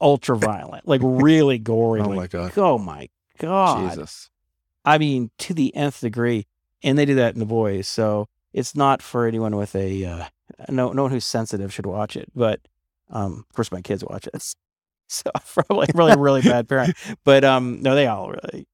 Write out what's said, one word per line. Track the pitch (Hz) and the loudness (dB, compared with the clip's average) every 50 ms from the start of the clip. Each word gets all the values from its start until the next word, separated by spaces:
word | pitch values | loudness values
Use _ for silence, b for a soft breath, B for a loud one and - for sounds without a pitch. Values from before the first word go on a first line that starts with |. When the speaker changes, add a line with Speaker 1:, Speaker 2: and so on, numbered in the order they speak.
Speaker 1:
ultra | - 147 143 131 - - 127 | 2 2 2 2 2 -2 0
violent, | 110 107 107 104 90 73 - - - - | 0 0 -2 -2 -4 -10 -14 -16 -14 -2
like, | - 143 127 | 0 0 2
Speaker 2:
<laughs> | 123 | 2
Speaker 1:
really | 131 127 127 135 151 160 160 151 139 131 | 2 2 4 6 6 6 6 6 4 2
gory, | 117 110 117 113 113 117 113 113 110 | 0 -2 -2 0 2 2 2 2 0
Speaker 2:
Oh | 104 101 | 0 -2
my | 98 | -2
Speaker 1:
like, | 95 90 87 | -4 -6 -6
Speaker 2:
God. | - 87 87 90 - | -6 -8 -8 -4 -2
Speaker 1:
oh | - 98 175 135 | 2 2 2 2
my | 113 101 87 73 69 65 - _ _ _ _ _ | 2 -2 -8 -10 -12 -16 -18 _ _ _ _ _
God. | _ - 160 185 196 190 175 139 104 95 90 | _ -6 -2 0 2 2 2 2 0 -2 -6
Speaker 2:
Jesus. | 78 80 76 - - - - _ _ _ _ _ _ _ _ _ _ _ _ | -6 -8 -12 -14 -16 -20 -20 _ _ _ _ _ _ _ _ _ _ _ _
Speaker 1:
I | 143 151 156 | 2 4 4
mean, | 156 147 139 127 120 120 - - | 2 0 0 -2 -4 -6 -8 -14
to | - - 180 | -10 -8 -2
the | 165 135 135 - | -2 -2 -2 0
nth | 139 147 143 - - | -2 -4 -4 -4 -4
degree. | - 117 107 120 117 120 120 107 101 - _ _ _ _ _ _ - | -8 -6 -4 -2 -2 0 0 -2 -4 -8 _ _ _ _ _ _ -2
And | 147 135 147 | 0 2 2
they | 147 | 2
do | 139 139 | 2 4
that | 131 120 117 117 | 2 2 2 0
in | 123 | -2
The | 110 | -4
Boys, | 104 117 113 110 104 98 95 98 | -2 0 0 0 0 -2 -4 -6
so | - - - 110 107 104 104 104 - _ _ _ _ - | -6 -4 -2 0 0 0 -2 -4 -8 _ _ _ _ -8
it's | - 123 - - | -6 -6 -6 -2
not | 147 143 139 135 - | 0 2 2 2 0
for | - - - 123 120 | -4 -6 -4 -2 -2
anyone | 117 113 113 113 110 104 | -2 -2 -2 -4 -4 -2
with | 101 104 101 - | -4 -6 -4 -4
a, | 95 98 95 95 95 95 | -6 -4 -4 -4 -6 -6
uh, | 90 87 85 87 - _ _ _ _ - _ - - | -8 -8 -10 -12 -14 _ _ _ _ -20 _ -10 -6
no, | 135 131 127 120 | -2 -2 -2 -2
no | 92 135 139 | 0 -2 -2
one | 127 | 0
who's | 135 123 - | -2 -4 -6
sensitive | - - 117 110 - - 98 98 98 - | -4 -4 -4 -4 -4 -6 -6 -6 -8 -8
should | - 101 | -8 -8
watch | 101 92 104 107 - - | -6 -6 -6 -6 -6 -8
it. | - - - _ | -12 -14 -12 _
But, | 131 117 110 104 - _ _ _ _ _ _ _ _ _ _ | -2 0 0 -2 -4 _ _ _ _ _ _ _ _ _ _
um, | - 113 101 95 85 - - _ | -6 -6 -4 -4 -6 -10 -14 _
of | _ | _
course, | - 113 - | -6 -4 -4
my | - 92 | -6 -12
kids | 90 - 104 92 92 | -6 -8 -8 -8 -6
watch | - - 98 - - | -12 -12 -14 -14 -12
it, | - - | -14 -12
<laughs> | - - - - _ _ _ _ _ _ _ _ _ | -12 -12 -14 -16 _ _ _ _ _ _ _ _ _
so | _ - - - - - | _ -12 -8 -8 -6 -6
I'm | - - - - - - | -6 -10 -2 -2 -2 0
probably, | - 202 202 - 139 156 | 0 0 0 0 0 2
really, | 170 170 160 - | 4 6 6 6
really | 143 143 139 139 131 127 | 6 6 2 2 4 4
bad | - 123 120 117 - | 4 4 4 0 0
parent. | 139 131 123 180 175 B B 202 | 0 0 0 0 -2 B B -14
Speaker 2:
<laughs> | 214 - _ | -16 -2 _
Speaker 1:
But, | 143 139 135 135 | 6 6 8 8
um, | 135 131 131 127 123 120 - | 6 4 4 0 -2 -6 -2
no, | - 135 135 | 0 2 4
they | 143 143 | 4 2
all | 123 107 98 95 101 | 2 0 -4 -8 -10
really, | 98 - - - - - - _ | -10 -10 -12 -12 -12 -12 -16 _